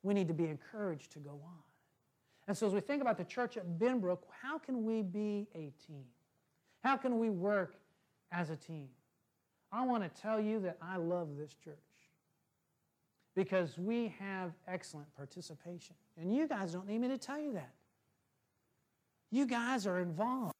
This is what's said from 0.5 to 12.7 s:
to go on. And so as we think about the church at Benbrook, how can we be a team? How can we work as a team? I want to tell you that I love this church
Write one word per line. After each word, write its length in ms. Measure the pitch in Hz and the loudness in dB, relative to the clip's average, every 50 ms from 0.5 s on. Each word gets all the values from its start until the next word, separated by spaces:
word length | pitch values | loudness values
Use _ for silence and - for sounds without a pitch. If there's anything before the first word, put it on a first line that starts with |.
| 151 143 - - - 220 208 190 160 139 - - - | 0 -4 -8 -12 -8 -4 -2 -2 -2 -4 -8 -14 -16
to 60 | 160 | -16
go 120 | 143 143 | -14 -12
on. 320 | 143 147 147 165 175 160 143 _ _ _ _ _ _ _ _ _ _ _ _ _ _ _ _ | -12 -14 -14 -16 -18 -18 -20 _ _ _ _ _ _ _ _ _ _ _ _ _ _ _ _
And 100 | - 202 | -4 0
so 100 | - 226 | 2 2
as 60 | 208 190 | 4 4
we 80 | 202 | 2
think 200 | 196 - 285 294 | 2 2 0 2
about 160 | 269 240 220 | 4 4 4
the 60 | 175 180 | 2 0
church 320 | 175 - - 240 240 - | -4 -2 -2 -2 -2 -2
at 240 | 233 185 175 170 165 | -6 -4 -4 0 4
Benbrook, 400 | 214 247 254 247 190 180 180 180 - - - - | 4 4 4 4 4 2 2 0 -2 -16 -18 -12
how 160 | - 262 302 | -6 -6 -6
can 260 | 311 - - 262 247 220 | -6 -2 -2 -2 0 2
we 180 | 220 226 220 | 2 2 2
be 460 | 214 185 175 208 214 208 208 202 202 208 - | 0 0 0 0 0 0 0 -2 -2 -4 -8
a 160 | 165 156 143 135 _ - | -10 -10 -10 -12 _ -18
team? 160 | - 156 139 131 123 _ _ _ _ _ _ _ _ _ _ _ _ _ _ - | -16 -14 -14 -14 -16 _ _ _ _ _ _ _ _ _ _ _ _ _ _ 2
How 140 | 262 269 | 4 4
can 220 | 269 262 262 240 226 | 4 4 2 2 4
we 100 | 226 226 | 4 2
work 460 | 208 175 175 202 208 202 180 156 - - _ _ _ _ _ _ _ _ _ _ | 2 2 2 4 4 4 2 0 -4 -16 _ _ _ _ _ _ _ _ _ _
as 180 | 175 175 175 147 | -2 -2 -2 -2
a 60 | 160 | -2
team? 340 | 143 - - 165 156 139 131 123 _ _ _ _ _ _ _ _ _ _ _ _ _ _ _ | -8 -8 -10 -10 -10 -10 -12 -16 _ _ _ _ _ _ _ _ _ _ _ _ _ _ _
I 140 | - 226 254 | -2 0 2
want 180 | 254 240 226 196 | 4 4 2 2
to 180 | 160 - - | -2 -6 -6
tell 180 | - 214 220 214 | -2 0 2 2
you 200 | 214 214 220 220 | 2 2 2 2
that 160 | 190 180 160 - | 0 -2 -2 -4
I 160 | 165 175 190 | -8 -6 -2
love 400 | 185 165 170 175 180 170 151 143 | 0 2 2 2 2 0 -2 -4
this 160 | 143 151 147 - | -8 -8 -10 -12
church 220 | _ - 160 147 151 _ _ _ _ _ _ _ _ _ _ _ _ _ _ _ _ _ _ | _ -18 -18 -18 -18 _ _ _ _ _ _ _ _ _ _ _ _ _ _ _ _ _ _